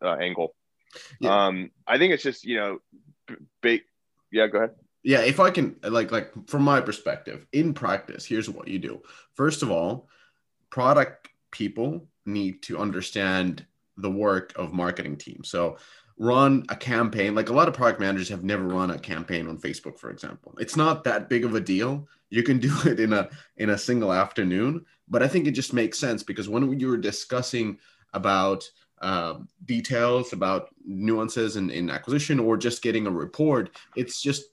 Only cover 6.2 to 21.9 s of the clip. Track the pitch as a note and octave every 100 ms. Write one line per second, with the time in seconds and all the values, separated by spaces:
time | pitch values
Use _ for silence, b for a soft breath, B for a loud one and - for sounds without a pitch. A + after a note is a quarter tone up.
6.2 | - A2 - C#3+ C#3+ C#3 A2+ - - -
7.2 | - - - C#3+ E3 - G#2 G2 - -
8.2 | - A2 G#2+ - - F#2+ - - - B
9.2 | B - D3 D3+ B2 E2 F2 B2 - b
10.2 | b b b _ - C3 B2 D3 C3+ -
11.2 | - _ _ - G#2 A2+ C3+ E3 - _
12.2 | G2+ G2+ F#2+ F#2 - E2+ G2+ F#2 F#2+ G#2
13.2 | F#2+ F#2+ F2+ D2+ - _ _ - G2 F#2+
14.2 | G#2 F#2 - - E2+ F2+ F2 F2+ D2 D2
15.2 | - - - F2 E2+ - B B B B
16.2 | A#2 B2+ C#3 C3+ - G2+ B2+ A#2 A2+ A2
17.2 | G2+ G#2 A2 C3 E3 - A#2+ - G2 F#2+
18.2 | F#2 F#2+ F#2+ G#2 F#2 F#2 F2+ D2+ - D#2+
19.2 | E2 E2+ E2 D#2+ D2+ - D2 - A#1 G1+
20.2 | - - - - - D3+ D#3+ D3+ B2 G#2
21.2 | G2 A#2+ A#2+ A2 F#2 F#2+ B2